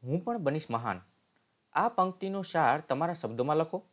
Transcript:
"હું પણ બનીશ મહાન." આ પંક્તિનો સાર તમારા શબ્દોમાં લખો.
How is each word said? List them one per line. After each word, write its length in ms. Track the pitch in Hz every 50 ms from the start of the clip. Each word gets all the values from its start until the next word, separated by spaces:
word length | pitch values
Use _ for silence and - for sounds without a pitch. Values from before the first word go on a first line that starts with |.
| -
"હું 200 | 123 139 175 180
પણ 140 | - 240 233
બનીશ 300 | 170 139 143 156 151 -
મહાન." 320 | 117 113 113 117 98 92 90 _ _ _ _ _ _ _ _ _ _ _ _ _ _
આ 160 | 147 190 233
પંક્તિનો 520 | 233 - 185 185 180 185 - 190 190 196
સાર 380 | 190 - - 170 156 123 123 156
તમારા 340 | 160 - 131 135 156 170 175
શબ્દોમાં 440 | 160 - 113 117 117 123 139 151 156
લખો. 260 | 160 160 - 185 - _